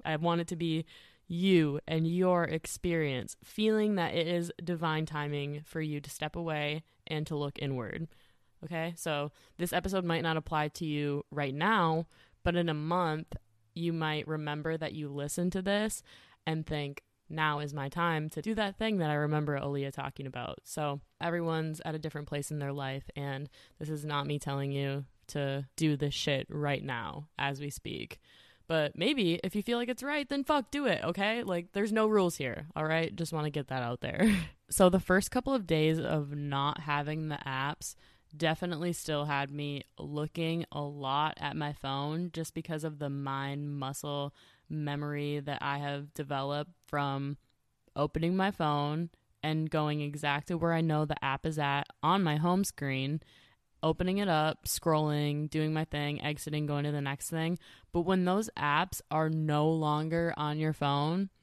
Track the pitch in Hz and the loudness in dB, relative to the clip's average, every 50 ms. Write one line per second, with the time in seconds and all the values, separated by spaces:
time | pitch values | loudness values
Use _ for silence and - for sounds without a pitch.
0 | - - 156 147 160 170 170 170 170 - 180 160 170 165 156 160 160 - - - | -4 -2 -2 0 2 2 2 2 0 -2 -2 -2 0 0 0 0 -2 -6 -10 -20
1 | - - - _ _ - 170 170 185 196 185 170 156 147 139 151 - - 160 160 | -20 -20 -20 _ _ -6 -2 2 6 8 8 8 8 6 2 -2 -2 -2 0 2
2 | 160 165 170 180 185 180 180 175 170 156 160 160 - - - - - 175 170 165 | 2 2 4 4 4 6 6 4 4 2 0 -4 -4 -6 -8 -4 -2 0 2 2
3 | 156 143 135 123 - - - - - - - - 214 220 214 214 214 208 208 190 | 2 0 0 -2 -4 -8 -10 -16 -18 -8 -2 2 2 4 4 4 4 4 2 2
4 | 170 - - - 160 165 175 175 170 175 - - 175 165 175 160 165 160 156 156 | 0 0 0 0 0 2 2 0 0 -2 -6 -6 -4 -4 -2 0 0 0 2 0
5 | 156 156 160 151 147 147 147 143 143 143 147 147 151 - - 165 156 151 147 147 | 0 -2 -2 -4 -2 -2 -2 -2 -2 -4 -6 -8 -10 -8 -6 -4 -2 -2 -4 -4
6 | 147 - - - 156 151 - 170 170 165 156 151 147 147 151 156 - _ _ _ | -6 -8 -8 -6 -6 -6 -4 -4 -4 -2 -2 -2 -2 -2 -2 -4 -6 _ _ _
7 | _ - 156 151 156 - 160 143 147 143 - - - 139 135 127 113 101 - - | _ -4 -4 -2 -2 -2 -2 -2 -2 -2 -4 -4 -4 -4 -2 -4 -4 -6 -6 -6
8 | 165 - - - _ _ _ _ _ _ _ _ - 156 175 160 160 170 170 - | -8 -8 -10 -16 _ _ _ _ _ _ _ _ -10 -6 -4 -4 -4 -4 -6 -6
9 | - 170 151 143 147 151 - - - - _ - 170 175 - 175 170 190 196 190 | -4 -2 -2 -2 -2 -4 -6 -12 -20 -16 _ -6 -4 0 0 0 0 0 0 0
10 | 180 170 165 165 - 165 160 160 151 - 165 156 151 151 - - 175 156 147 147 | 2 2 2 2 2 2 0 0 0 0 0 0 0 0 -2 -4 -4 -2 0 0
11 | 147 147 143 147 - _ - 147 143 139 131 147 165 202 226 208 175 160 160 165 | 0 0 -2 -2 -4 _ -4 -2 -2 -2 0 0 2 4 4 6 4 4 4 2
12 | 165 - _ - - _ _ _ - 170 170 175 170 165 156 151 151 160 170 180 | 0 -4 _ -20 -20 _ _ _ 0 2 2 4 4 2 2 0 0 2 2 2
13 | 175 160 156 156 165 - - - - _ _ _ _ _ - 165 165 170 165 165 | 2 2 0 -2 -4 -8 -12 -14 -14 _ _ _ _ _ -8 -4 -2 0 0 0
14 | 160 156 151 151 - - 156 156 151 147 147 151 151 160 160 156 160 151 - 151 | 0 0 0 -2 -2 -4 -4 -4 -4 -4 -4 -4 -2 -2 -2 -2 -4 -4 -6 -6
15 | 151 143 139 143 143 147 - - 175 180 - 190 185 196 202 208 214 220 - - | -6 -6 -4 -4 -4 -4 -2 0 0 0 0 0 0 2 2 2 2 0 -4 -6
16 | - - - - - - - _ _ 160 160 160 156 - 156 147 143 143 143 - | -10 -14 -20 -20 -20 -20 -20 _ _ -2 -2 0 -2 -2 -4 -2 -4 -4 -6 -10
17 | - _ _ _ _ - 160 156 156 156 147 143 147 143 143 147 135 139 - 170 | -14 _ _ _ _ -8 -2 0 2 2 2 0 -2 -4 -4 -6 -6 -4 -2 0
18 | 170 170 165 156 156 156 - 160 147 214 226 214 214 196 196 - 220 220 214 190 | 2 2 2 2 0 -2 -4 -4 -4 -2 0 0 0 -2 -2 -2 -2 0 2 2
19 | 165 151 147 147 151 147 151 151 151 147 147 139 135 143 143 143 139 139 139 - | 2 2 2 2 2 2 2 2 2 0 0 -2 -2 -2 -2 -2 -4 -4 -4 -6
20 | 135 139 - - 139 131 131 123 123 - 69 - - - - 156 151 147 143 143 | -8 -8 -8 -8 -10 -8 -8 -8 -8 -8 -8 -10 -12 -10 -6 -4 -2 -2 -4 -4
21 | - - _ - - 170 170 170 165 165 160 160 160 160 156 151 - 156 156 156 | -8 -14 _ -6 -4 -2 -2 0 0 0 0 0 -2 -2 -4 -6 -6 -6 -6 -6
22 | 151 156 - 151 147 - - 143 143 - 156 151 143 139 139 143 139 135 131 139 | -6 -6 -8 -8 -8 -6 -6 -6 -4 -4 -4 -4 -4 -4 -4 -4 -6 -6 -6 -8
23 | - - - 147 143 139 135 135 147 143 - - - - _ - 160 151 156 147 | -10 -10 -8 -8 -6 -6 -6 -6 -8 -10 -14 -18 -20 -20 _ -10 -8 -6 -6 -6
24 | 147 151 147 143 139 147 175 151 - 147 139 139 139 139 139 139 139 139 135 139 | -4 -2 -2 -2 0 -2 -2 -4 -2 -2 -2 -2 -2 -2 -2 -2 -2 -2 -2 -4
25 | 139 - _ _ _ - - 151 143 139 135 139 139 - _ - 160 156 147 135 | -6 -10 _ _ _ -8 -4 -4 -2 -2 -2 -4 -6 -8 _ 2 2 4 4 4
26 | 147 143 139 - - 156 143 135 - - - 151 147 143 139 - - 135 127 117 | 0 0 -2 -2 0 0 0 0 -2 -4 -4 -2 0 0 0 -2 -2 -4 -4 -4
27 | 107 80 - 151 147 - _ - 139 139 139 135 147 143 - - - - - - | -6 -6 -8 -10 -12 -10 _ -2 -2 -2 -2 -4 -6 -8 -8 -10 -8 -8 -8 -8
28 | 57 - - - _ _ - - - - - _ _ - 165 160 151 147 - - | -8 -10 -12 -16 _ _ -20 -20 -20 -20 -20 _ _ -2 0 2 2 0 0 0
29 | 175 233 302 269 202 170 165 175 - 185 - 208 196 - 240 240 240 226 254 - | 0 0 2 2 2 2 2 0 -2 -4 -4 -2 -2 0 0 0 0 -2 -4 -4
30 | 247 285 294 294 285 - 285 277 269 - 302 285 233 - - 285 285 240 175 - | -4 -4 -4 -4 -2 -2 -2 -2 2 2 2 2 2 0 -2 0 2 2 2 2
31 | - 160 175 196 196 208 226 240 233 - 180 175 175 - - 196 202 220 214 220 | 0 -2 0 0 0 0 0 0 0 -2 -2 -2 -2 -2 -2 0 0 2 4 4
32 | 220 220 214 208 185 175 165 - 143 127 117 - 143 156 - 151 156 156 160 165 | 4 6 6 6 6 4 2 0 -4 -4 -4 -6 -8 -6 -4 -2 0 2 2 2
33 | 165 160 202 165 165 156 170 156 151 151 143 151 135 - 135 131 123 117 123 - | 2 0 -2 -4 -4 -4 -2 -2 -2 -2 -2 -2 -4 -2 -2 -2 -2 -2 -4 -4
34 | - - - - 190 220 208 185 165 151 - - _ - - - 190 180 175 185 | -4 -4 0 4 4 6 6 4 2 -4 -8 -16 _ -2 4 8 8 8 8 6
35 | - - 180 190 196 - - 254 247 269 269 254 196 165 165 156 156 156 160 160 | 4 4 4 4 4 2 0 -2 0 2 0 0 2 2 2 4 4 4 4 2
36 | 147 - 156 156 147 143 147 147 143 143 139 139 139 147 151 - 151 151 147 147 | 0 0 0 0 -2 -2 -6 -6 -4 -2 -2 0 0 0 0 -2 -2 -2 -2 -2
37 | 147 147 156 160 156 156 147 - - 139 131 131 135 143 156 - - - - - | -2 -2 -4 -4 -4 -4 -4 -6 -6 -4 -4 -2 -2 -2 -4 -6 -8 -12 -12 -14
38 | - - - _ _ _ - 147 165 156 160 - - 175 175 151 170 175 170 - | -18 -20 -20 _ _ _ -6 0 0 2 2 0 0 -2 -2 -2 -2 -2 -2 -2
39 | - - 151 147 147 151 143 139 139 135 143 147 147 143 143 143 - - _ - | -4 -2 -2 0 0 0 0 0 -2 -2 -4 -6 -6 -4 -6 -6 -8 -12 _ -12
40 | - 143 147 147 151 151 - 170 165 165 165 170 165 - - 143 147 143 147 143 | -8 -6 -4 -4 -4 -4 -2 -2 -2 0 0 -2 -4 -4 -6 -6 -6 -6 -6 -6
41 | 139 131 135 143 151 156 - - - 147 139 156 151 147 147 - - 139 135 135 | -4 -2 0 2 0 0 -2 -4 -6 -6 -4 -4 -4 -4 -6 -6 -6 -4 -4 -2
42 | 143 147 156 165 175 175 160 160 160 - - 165 160 - 165 156 151 160 151 143 | -2 -2 -2 -2 -4 -4 -4 -6 -6 -6 -6 -8 -6 -6 -6 -4 -4 -6 -6 -4
43 | 147 139 139 139 139 139 135 139 139 139 139 143 147 147 147 143 135 135 143 - | -4 -4 -4 -4 -4 -4 -4 -4 -4 -4 -4 -4 -4 -6 -4 -4 -4 -6 -6 -6
44 | - 147 143 143 143 143 - - - - - _ _ - 156 156 147 143 143 147 | -6 -4 -4 -2 -4 -4 -6 -12 -20 -20 -20 _ _ -8 -6 -4 -4 -2 -2 -2
45 | 147 147 147 147 147 147 147 147 139 147 143 - - 143 139 143 143 143 143 143 | -4 -4 -4 -2 -2 -2 -2 -4 -4 -4 -4 -2 -2 -2 -2 -2 -2 -2 -4 -4
46 | 143 147 - - 147 139 147 135 135 139 143 147 151 175 - _ _ - - 147 | -6 -8 -8 -8 -6 -4 -2 -2 -2 0 -2 -2 -4 -6 -10 _ _ -4 -2 0
47 | 143 139 139 139 139 139 143 - _ _ _ _ _ _ _ _ _ _ - - | 0 0 0 0 -2 -2 -4 -6 _ _ _ _ _ _ _ _ _ _ 0 0
48 | 147 151 - 160 165 170 185 190 190 202 202 - 170 151 147 147 143 147 151 160 | 0 2 2 2 2 2 4 4 2 2 2 2 2 2 4 2 2 0 0 -2
49 | 170 165 - _ _ _ _ _ - 156 156 160 156 156 - 156 151 151 147 151 | -2 -4 -6 _ _ _ _ _ -2 0 0 0 0 2 2 2 2 2 0 0
50 | 147 147 143 147 151 147 143 147 151 - 175 165 165 170 165 165 165 160 156 151 | -2 -4 -4 -2 0 0 0 0 0 -2 -2 0 2 2 4 4 4 4 4 4
51 | 156 147 156 - - 139 135 139 - 165 156 151 143 143 139 143 - - - _ | 2 2 0 -2 -2 -2 0 0 -2 -2 0 0 0 2 2 0 -2 -4 -6 _
52 | - 156 180 196 190 160 147 151 156 175 180 190 196 - - - 143 139 135 131 | 2 4 4 6 4 4 4 4 4 4 4 4 2 0 -2 -4 -4 -2 -2 0
53 | 135 135 151 160 - - - - - - _ _ _ _ _ _ - 160 160 - | 0 -2 -2 -4 -6 -10 -20 -20 -20 -20 _ _ _ _ _ _ 0 2 2 2
54 | 180 185 190 202 208 190 165 156 151 156 - - - - - - - 170 156 151 | 0 0 2 2 2 4 4 4 4 2 0 -2 -4 -4 -4 0 2 4 4 4
55 | 151 151 147 147 147 147 147 147 151 151 - 156 156 156 156 156 160 - - 147 | 4 4 2 2 2 2 0 0 -2 -2 0 0 0 2 2 0 -2 -2 -2 -2
56 | 147 143 147 - - 147 147 139 - 151 147 151 151 143 147 143 143 147 151 147 | -2 -2 -2 -2 -4 -4 -4 -4 -6 -4 -2 -2 0 0 0 0 0 0 0 0
57 | 143 135 139 139 - - 170 160 160 165 180 170 - - - - - _ - 170 | -2 -2 -4 -4 -6 -4 -2 -2 0 0 -2 -2 -6 -12 -20 -20 -12 _ 0 2
58 | 170 185 190 185 180 180 185 202 220 220 - - 147 147 143 156 180 185 - - | 4 4 4 4 6 4 4 2 0 -2 -4 -2 0 2 4 4 2 0 -2 -8
59 | - - - 156 160 156 160 160 156 151 147 147 151 160 160 160 156 151 151 151 | -6 -2 0 2 2 2 2 2 2 2 4 4 4 4 4 2 2 2 2 2
60 | 156 160 165 170 170 170 - - 151 151 147 156 156 156 151 - 151 143 143 143 | 0 0 0 0 0 0 0 0 -2 -2 0 0 0 0 0 2 2 2 2 4
61 | 147 156 170 185 196 190 - _ | 2 2 2 0 0 -2 -6 _